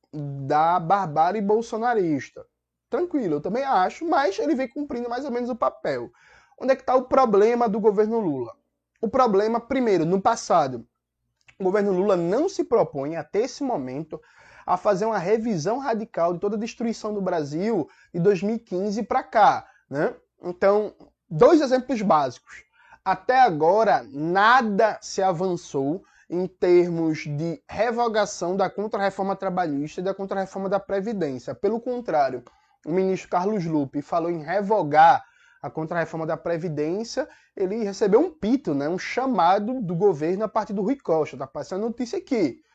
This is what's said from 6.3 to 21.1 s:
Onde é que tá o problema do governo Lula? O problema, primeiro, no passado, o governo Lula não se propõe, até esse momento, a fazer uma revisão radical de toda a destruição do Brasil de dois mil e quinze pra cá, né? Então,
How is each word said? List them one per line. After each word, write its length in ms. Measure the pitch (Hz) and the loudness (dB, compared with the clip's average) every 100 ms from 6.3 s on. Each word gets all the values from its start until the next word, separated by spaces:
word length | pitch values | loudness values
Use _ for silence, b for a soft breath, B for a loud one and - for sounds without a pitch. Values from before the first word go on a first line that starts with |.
| b b _ | b b _
Onde 140 | 262 | -2
é 20 | 262 | 0
que 80 | |
tá 100 | - | 2
o 100 | 262 | 0
problema 640 | 269 269 254 202 220 240 240 | 2 2 4 4 4 2 0
do 120 | 214 | 2
governo 400 | 214 202 214 226 | 2 2 0 0
Lula? 320 | 185 131 117 - _ _ _ _ | -2 -4 -8 -12 _ _ _ _
O 80 | 220 | -2
problema, 500 | 262 254 190 220 233 | 2 4 4 2 -2
primeiro, 460 | 233 269 233 185 | -2 -2 2 2
no 160 | 165 190 | 2 2
passado, 680 | 226 226 - 180 139 120 - _ _ _ _ _ _ - | 2 0 2 2 2 -4 -14 _ _ _ _ _ _ -4
o 60 | |
governo 260 | 185 208 202 | 0 2 2
Lula 240 | 180 208 185 | 2 2 2
não 320 | 170 233 381 | 2 0 0
se 140 | - | -2
propõe, 540 | 302 226 156 143 143 165 | 0 0 0 -2 -6 -8
até 240 | 147 196 | -4 -2
esse 240 | 247 - | -2 -4
momento, 560 | 277 196 127 135 165 160 B B B B | -4 -4 -6 -8 -10 -14 B B B B
a 120 | - 180 | -4 0
fazer 280 | 214 185 | 0 0
uma 140 | 220 208 | 0 -2
revisão 600 | 170 220 233 180 160 254 | 0 0 0 -2 -2 -2
radical 560 | 269 220 220 - 170 | -2 -4 -4 -2 -2
de 40 | 175 | 0
toda 160 | 202 | -4
a 40 | 214 | -4
destruição 540 | 226 - 233 214 220 | -6 -6 -6 -4 -6
do 80 | 208 | -4
Brasil 680 | 180 170 143 156 214 202 - b b | -2 -2 -4 -4 -2 -2 -4 b b
de 60 | 175 | 0
dois 220 | 180 185 | 2 2
mil 120 | 202 226 | 0 -4
e 20 | |
quinze 420 | - 180 208 208 | -6 -4 -4 -4
pra 220 | 202 262 | -2 -2
cá, 420 | - 233 185 120 b b b | 0 4 4 4 b b b
né? 240 | 139 202 - _ _ | -4 -4 -4 _ _
Então, 540 | 180 175 196 208 208 - - | -12 0 2 2 0 -8 -20